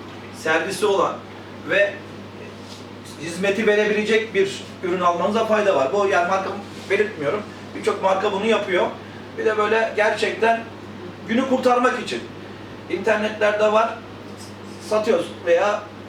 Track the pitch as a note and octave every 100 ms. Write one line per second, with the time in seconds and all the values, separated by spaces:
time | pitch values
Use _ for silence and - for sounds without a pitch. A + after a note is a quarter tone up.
0 | - - - - D#3 D#3+ F#3+ - G#3 G3
1 | D#3+ - - - - - - F3 - -
2 | - - - - - - - - - -
3 | - - D#3 F3 G3 G3+ G#3 G#3 G#3+ -
4 | G#3+ A3 - F#3+ G3 - - - F#3 F3+
5 | F3 F3 F#3+ G#3+ A3 G#3+ G3+ E3+ - G3+
6 | G3 F#3+ F3 F#3+ F#3+ - - - - G3
7 | G#3 - C#3+ - - - - - - G3
8 | F#3 F#3+ G#3 G3 A3 G#3 F#3+ F#3 G#3+ -
9 | - - - - A3 G#3+ G#3 A3 A3 -
10 | G#3+ G#3+ G3 - A3 A3+ - - - -
11 | - - - A3+ C4 B3 B3 B3 B3 A3+
12 | - A#2+ - - - - - - - F3
13 | G#3 G#3+ G#3+ G#3 G#3 G#3 G#3+ G#3+ A3+ -
14 | - - - - - - - - - G#3+
15 | A3 F3 - - E3+ E3+ G3+ G#3 - -